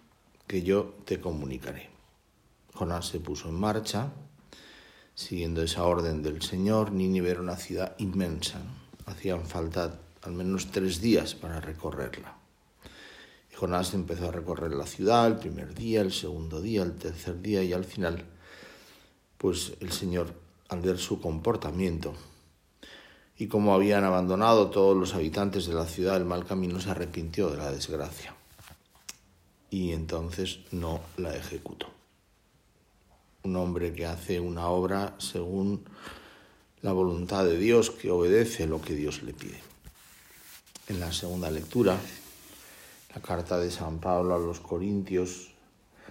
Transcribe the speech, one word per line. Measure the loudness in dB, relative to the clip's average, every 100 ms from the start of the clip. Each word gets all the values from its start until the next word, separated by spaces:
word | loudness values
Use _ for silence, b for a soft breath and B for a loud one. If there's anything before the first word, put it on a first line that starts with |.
| _ _ _ _ -6
que | 0
yo | 4 4 2 -6
te | -4 -4
comunicaré. | -2 -4 -6 -8 -10 -12 -14 -20 _ _ _ _ _ _ _
Jonás | -6 -2 -2 -4
se | -6
puso | -6 -8 -6
en | -2
marcha, | 0 0 -2 -2 -4 -8 -16 -20 B B B B B B B -14
siguiendo | -8 -4 -2 0
esa | 0 2
orden | 4 4 2 0
del | -2 -4
Señor. | -4 0 4 4 2
Nínive | 2 2 2 2
era | 0
una | -4 -6
ciudad | -6 -4 -4 -4
inmensa, | -4 0 -2 -2 -6 -6
¿no? | -10 -14 -18 -16 -14
Hacían | -6 -4 -4 -4
falta | -4 -4 -2 -4 -6 -16 -16
al | -10
menos | -4 -2 -2 -2
tres | 0 0 2
días | 4 4 4
para | -6 -8 -6
recorrerla. | -8 -8 -6 -4 -6 -8 -14 -18 _ _ _ _ B B B B B B _
Y | -4
Jonás | 0 0 0
empezó | -2 -2 -4 -4
a |
recorrer | -4 -4 -4 -2
la | -4 -4
ciudad | 0 4 6 6
el | 4
primer | -2 -8 -8
día, | -6 0 2
el | 2
segundo | 0 -4 -6 -6 -6
día, | -2 0
el | 0
tercer | -2 -8 -8 -8 -6
día, | 0 2
y | 2
al | 0
final, | -4 -2 -2 -2 -8 B B B B B B B B B _ 0
pues, | 0 2 -2 -8
el | -8
Señor, | -4 -2 -2 -2 -6 -18 _ -8
al | -2
ver | 0 0
su | -2 -2
comportamiento | -2 -2 0 0 -2 0 0 0 -6 -10 B B B _ _ _ B B B B B -8
y | 0
cómo | 4 6
habían | 8 8 6
abandonado | 6 4 4 4 8 8 8
todos | 8 8 8
los | 4
habitantes | 0 0 0 0 0 0
de |
la | 0
ciudad | -2 0 2 2
el |
mal | 2 -2 -2
camino, | -2 0 -2
se | -2
arrepintió | -4 -4 -6 -4 0 0
de | 0
la | -4
desgracia. | -6 -4 -4 -6 -8 -14 -18 -20 -20 -20 -20 _ _ -20 -20 _ _ _ _ _
Y | -2 0
entonces | -2 -2 -4 -4 -4 -6 -6 -8
no | -4 -2 -4 -6 -6
la | -6 -6
ejecutó. | -8 -10 -10 -12 -14 -16 _ _ _ _ _ _ _ _ _ _ _ _ _ _
Un | -2 0
hombre | 0 0 -2
que | -2 -4
hace | -4 -4 -2
una | -2 -2 0
obra | 2 2 0 -2 -6
según | -6 -4 -2 0 0 -2 -6 B B B B B B B B _
la | 0
voluntad | 2 2 0 0 2
de | 4 6
Dios, | 6 6 6
que | 0 0
obedece | 4 6 6 4 0 -2
lo | -2
que | -4
Dios | -4 -2 -4
le | -10
pide. | -12 -12 -14 -20 -20 -20 B B B B B B B -20 -16 -6
En | -4
la | -2
segunda | -4 -4 -4 -2
lectura, | -4 0 4 6 4 B B B B B B B B B B -18
la | -12
carta | -6 -4 0 0
de | 0
San | -2 -6 -4
Pablo | 2 2 4
a | 2
los | 0 -4
Corintios, | -6 -4 0 -2 0 0 0 -4 -14 -20 -20 _ _ B B